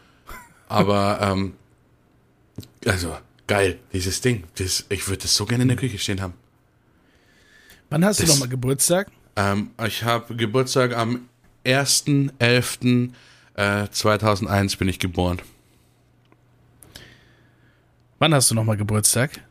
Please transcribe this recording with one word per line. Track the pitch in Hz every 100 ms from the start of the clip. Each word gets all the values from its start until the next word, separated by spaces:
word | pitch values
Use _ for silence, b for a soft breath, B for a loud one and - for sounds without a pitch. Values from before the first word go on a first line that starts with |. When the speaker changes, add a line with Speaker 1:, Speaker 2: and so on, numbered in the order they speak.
| B B B B B B -
Speaker 1:
Aber, | 107 98 101 101 -
<laughs> |
ähm, | 101 95 95 - _ _ _ _ _ _ _ _ _ - - _ 117
also | 92 85 76 - _ -
geil, | 104 98 85 -
dieses | 95 92 -
Ding. | 127 113 82 -
Das, | 90 - -
ich | 98 -
würd | 95
das | - -
so | 104
gerne | 120
in | 123
der | 117
Speaker 2:
Hm. |
Speaker 1:
Küche | 131 98
stehen | - 98
haben. | 95 - _ _ _ _ _ b b b b b b b b b -
Speaker 2:
Wann | 151 190
hast | 208
du | 165
Speaker 1:
Das |
Speaker 2:
nochmal | 143 127
Geburtstag? | 127 123 135 - 175 202 - _ -
Speaker 1:
Ähm, | 101 98 101 - 110
ich | -
hab | 113 117 - 117
Geburtstag | 113 127 131 135 127 117
am | 113 123 - _ _ _
ersten | 127 135 135 - - 143 139 -
elften, | 120 123 123 - 123 123 123 b b b b -
äh, | 101 101 101
zweitausendeins | - 107 107 107 101 107 101 98 -
bin | 95
ich | 90
geboren. | 95 85 90 90 b b b b b b _ _ _ _ _ _ _ _ b b b b b b b b b b b b _ -
Speaker 2:
Wann | 156
hast | 143 120
du | 113
nochmal | 110 104
Geburtstag? | 104 107 - 117 135 - -